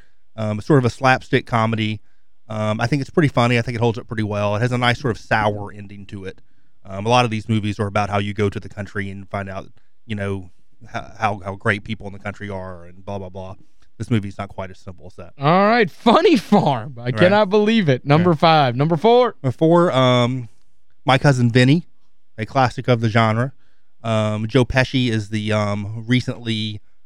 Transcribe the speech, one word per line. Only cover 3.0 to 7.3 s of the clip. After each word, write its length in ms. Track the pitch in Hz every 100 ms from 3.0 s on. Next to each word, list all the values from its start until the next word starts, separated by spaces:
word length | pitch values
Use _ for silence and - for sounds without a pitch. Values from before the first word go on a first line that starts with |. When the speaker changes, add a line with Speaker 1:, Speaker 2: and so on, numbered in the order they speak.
Speaker 1:
it's 100 | 131
pretty 180 | - 143
funny. 280 | 135 120 120
I 40 |
think 140 | 120 117
it 40 |
holds 180 | 120 110
up 80 | -
pretty 160 | 110
well. 320 | 104 104 104 104
It 40 |
has 120 | 120
a 60 | 123
nice 220 | 120 117
sort 120 | 135 101
of 60 |
sour 500 | - 113 107 104 101
ending 320 | 104 101 101 98
to 180 | 101
it. 160 | 92 - - - - -
Um, 220 | 98 98 107
a 20 |
lot 160 | 123
of 60 | 123